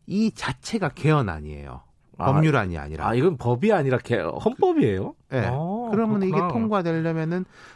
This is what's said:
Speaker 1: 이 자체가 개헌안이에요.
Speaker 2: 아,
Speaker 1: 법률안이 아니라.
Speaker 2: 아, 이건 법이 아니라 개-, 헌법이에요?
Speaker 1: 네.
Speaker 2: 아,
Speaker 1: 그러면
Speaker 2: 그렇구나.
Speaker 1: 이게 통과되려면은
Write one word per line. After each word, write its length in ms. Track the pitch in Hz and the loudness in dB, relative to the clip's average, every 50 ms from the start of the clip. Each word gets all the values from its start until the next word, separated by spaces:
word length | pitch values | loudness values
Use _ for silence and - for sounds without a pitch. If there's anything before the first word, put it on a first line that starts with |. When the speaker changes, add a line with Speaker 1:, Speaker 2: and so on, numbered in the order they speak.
| _ | _
Speaker 1:
이 260 | - - 202 220 220 | -6 -2 -2 -2 -2
자체가 580 | - - - - 131 - - - - 226 190 147 | -2 -4 -6 -8 -8 -8 -8 -8 -4 -4 -4 -4
개헌안이에요. 920 | - - - 147 156 147 127 98 82 78 76 76 76 73 71 69 64 65 - _ _ _ _ _ - - | -4 -2 0 2 2 2 2 0 -4 -6 -8 -12 -12 -12 -12 -14 -14 -16 -18 _ _ _ _ _ -8 -2
Speaker 2:
아, 160 | - 95 135 | 0 2 4
Speaker 1:
법률안이 440 | 151 160 156 143 127 104 90 85 80 | 4 4 4 4 2 2 0 -2 -6
아니라. 300 | 71 73 76 76 - 101 | -6 -8 -6 -4 -2 0
Speaker 2:
아, 60 | 113 | 2
이건 220 | 123 131 190 165 127 | 2 2 2 0 0
법이 340 | - 120 123 120 151 220 | 0 0 0 2 2 2
아니라 260 | 214 180 143 135 127 117 | 2 2 2 2 0 0
개-, 200 | - - 120 107 | 0 0 -2 0
헌법이에요? 1000 | 85 80 - - - 220 254 - - 370 349 320 180 117 104 92 101 - 311 _ _ _ | 0 -2 -4 -2 -2 -2 0 2 2 2 4 4 2 2 2 0 -2 -6 -8 _ _ _
Speaker 1:
네. 160 | 135 131 110 | -2 -2 0
Speaker 2:
아, 60 | 113 123 139 160 175 196 226 240 233 | 0 -2 -2 -4 -4 -4 -6 -4 -2
Speaker 1:
그러면 280 | 214 202 226 220 214 202 | 0 0 2 2 2 0
Speaker 2:
그렇구나. 60 | 190 | 0
Speaker 1:
이게 280 | 185 190 - 180 180 - | 2 2 2 0 0 0
통과되려면은 920 | 233 226 220 208 202 175 170 165 165 160 165 165 160 160 160 170 180 185 - - - - - - | -2 0 0 0 0 0 0 0 0 0 0 0 -2 -2 -2 -2 -4 -4 -6 -12 -20 -20 -20 -20